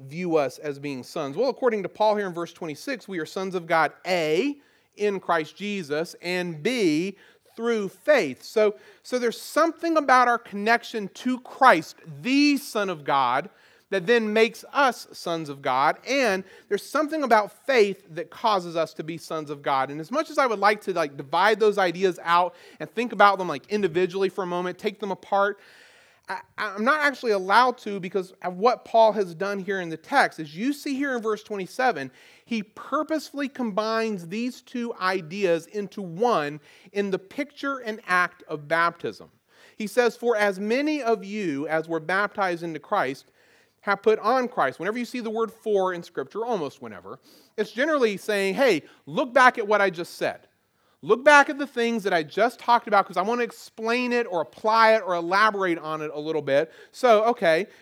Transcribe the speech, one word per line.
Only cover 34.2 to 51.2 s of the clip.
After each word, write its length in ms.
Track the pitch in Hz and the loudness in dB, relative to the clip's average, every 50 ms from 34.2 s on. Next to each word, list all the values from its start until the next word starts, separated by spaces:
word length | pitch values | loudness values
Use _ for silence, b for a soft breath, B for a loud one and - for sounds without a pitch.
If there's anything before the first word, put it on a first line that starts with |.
| 170 | -8
these 340 | 160 180 220 240 254 247 - | -8 -6 -6 -6 -6 -8 -10
two 320 | - - - 247 233 233 226 - | -16 -12 -10 -8 -8 -8 -6 -4
ideas 640 | 185 185 190 190 165 151 175 202 202 180 170 165 156 | -2 -2 -2 -2 -4 -8 -6 -2 0 0 0 0 -2
into 360 | - - 214 202 185 - - 202 | -6 -10 -10 -10 -10 -10 -12 -12
one 560 | 175 165 170 226 247 220 170 147 143 151 151 B B B B B B B | -10 -6 -2 0 0 2 0 0 -2 -6 -10 B B B B B B B
in 180 | 202 202 202 | -4 -4 -2
the 80 | 190 - | -4 -6
picture 600 | - - - - 294 285 - - - 277 277 262 | -6 -8 -10 -10 -10 -10 -10 -8 -6 -6 -6 -6
and 220 | 247 220 220 214 - - | -8 -10 -10 -8 -4 0
act 340 | 180 180 180 170 - - - - | 2 2 2 0 -2 -10 -14 -10
of 180 | 160 151 147 | -10 -10 -4
baptism. 640 | 143 160 165 170 170 165 - - 123 101 - 85 78 _ _ _ b b b b b b | -2 0 2 2 2 0 -4 -8 -10 -10 -10 -16 -20 _ _ _ b b b b b b
He 100 | b 220 | b -10
says, 300 | 196 - 247 247 233 - | -4 2 2 2 2 2
"For 200 | - - 240 233 | -2 -2 0 0
as 220 | 208 208 202 196 185 | 2 2 0 0 -2
many 420 | 202 214 226 262 294 302 311 294 | -2 -2 -2 0 0 0 -2 -2
of 220 | 247 226 233 202 190 | 0 0 -2 -2 -2
you 460 | 196 202 214 202 170 139 139 147 160 | -6 -8 -6 -4 -4 -4 -4 -4 -2
as 200 | 156 160 160 165 | -2 -2 -2 -2
were 120 | 165 160 | -4 -4
baptized 640 | 156 160 180 196 208 196 - 214 196 185 175 165 165 | -2 -2 0 0 0 0 -2 -2 -2 -2 -2 -4 -6
into 160 | 170 160 147 | -8 -10 -10
Christ 460 | - - - 196 151 131 139 - - _ b b b b b b b b b b b | -6 -2 0 0 0 0 -4 -8 -12 _ b b b b b b b b b b b
have 200 | 202 202 196 - | -2 -2 0 2
put 160 | 220 214 - | 2 2 2
on 280 | 185 208 247 262 254 233 | 2 0 0 0 0 -2
Christ." 300 | - - 151 131 127 - | -2 0 0 0 -2 -4
Whenever 200 | 160 190 220 247 | -6 -6 -4 -6
you 60 | 240 | -6
see 160 | 220 - 247 | -8 -8 -8
the 80 | 220 226 | -8 -6
word 240 | 214 226 226 214 - | -4 -4 -4 -4 -6
"for" 400 | - - 226 208 196 185 185 180 | -8 -4 0 0 2 2 0 -2
in 100 | 175 170 | -6 -10
Scripture, 440 | - - - 185 143 - 196 226 | -10 -8 -8 -8 -8 -8 -8 -6
almost 340 | 247 240 190 151 131 - - | -4 -4 -4 -4 -6 -10 -12
whenever, 380 | 123 113 107 90 87 95 117 135 b b b b b b b b | -16 -16 -16 -16 -16 -16 -18 -18 b b b b b b b b
it's 120 | 214 - | -6 -4
generally 460 | - 220 269 320 311 285 254 220 202 | -4 -2 0 0 2 2 2 0 0
saying, 380 | 175 - - 214 202 196 196 185 | -2 -4 -2 -2 0 0 0 0
"Hey, 280 | 190 277 262 190 147 - B B B B | 2 4 4 2 2 -2 B B B B
look 300 | B 147 208 302 254 233 | B -4 -4 -2 2 6
back 240 | 277 254 254 240 247 | 6 8 6 6 4
at 100 | 226 202 | 0 0
what 140 | 208 202 202 | 2 2 2
I 80 | 196 | 2
just 240 | 170 165 170 - - | 0 -4 -8 -10 -8
said. 340 | - 180 135 95 - _ _ _ _ _ _ _ _ _ _ _ _ - | -6 -4 -4 -4 -6 _ _ _ _ _ _ _ _ _ _ _ _ -2
Look 200 | 147 214 240 | 0 0 4